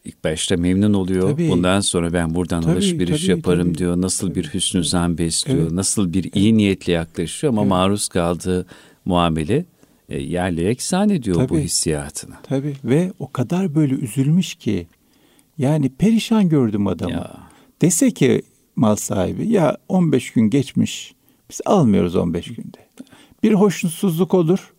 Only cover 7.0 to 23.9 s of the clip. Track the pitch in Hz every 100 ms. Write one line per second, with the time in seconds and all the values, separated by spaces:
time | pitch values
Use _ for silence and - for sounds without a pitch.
7 | 82 - 82 - 151 110 101 92 95 104
8 | - 95 85 85 92 90 90 - - _
9 | - 90 85 80 78 127 180 _ _ _
10 | - 71 69 87 92 82 90 127 - 185
11 | 214 190 104 87 131 82 73 - - 76
12 | 71 - - - - 135 143 139 120 139
13 | 185 - 139 - 123 175 190 147 147 135
14 | 117 139 135 175 180 - 117 98 85 _
15 | _ _ _ _ _ - 135 156 131 -
16 | 196 226 - 220 185 151 117 101 98 92
17 | 92 85 - - - - _ _ 156 -
18 | 262 - 131 107 - _ _ - 107 104
19 | - 95 92 90 185 220 151 127 - 190
20 | 170 135 - - 110 143 131 - 110 -
21 | - _ _ _ _ - - 208 123 98
22 | 90 92 87 85 80 117 - - _ -
23 | - - - _ 220 208 208 - 175